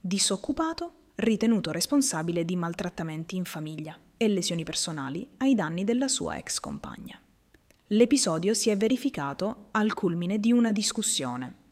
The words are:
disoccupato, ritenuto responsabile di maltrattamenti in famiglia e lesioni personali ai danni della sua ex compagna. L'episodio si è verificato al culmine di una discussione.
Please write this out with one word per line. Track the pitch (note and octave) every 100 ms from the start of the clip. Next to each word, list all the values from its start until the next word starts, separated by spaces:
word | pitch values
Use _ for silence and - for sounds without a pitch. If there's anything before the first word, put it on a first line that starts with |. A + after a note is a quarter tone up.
disoccupato, | F3+ F#3+ - F#3+ - C#4 D#4+ E4 E4+ - _ -
ritenuto | A#3 G#3 A3+ A3 E3
responsabile | D#3 - C#4+ C4+ E3 E3 F3 E3
di | F3+
maltrattamenti | E3+ E3+ F3+ - E3 D#3 E3 F#3
in |
famiglia | F3+ D#3+ D#3 D#3 D#3 D#3 _ _
e | A3
lesioni | G3 F3 E3+
personali | D#3+ - - D#3 C3+ D3+ B3 -
ai | C4+
danni | B3 D#3+ E3+
della | G3+ A#3 C4
sua | - - -
ex | - -
compagna. | - C#2+ D2 A#1 - - _ _ _ _ _ _ _
L'episodio | G#3 A#3+ C#4+ - D#3+ F#3
si | A3 -
è | G3+
verificato | A3 A#3+ C#4 - C#3+ C#3 G3 - -
al | G#3+ G#3+
culmine | - F#3+ E3+ F3 G#3+
di | G#3+
una | A#3+ A#3
discussione. | G#3 G#3 - G#3+ - C3 B2 B2+ - _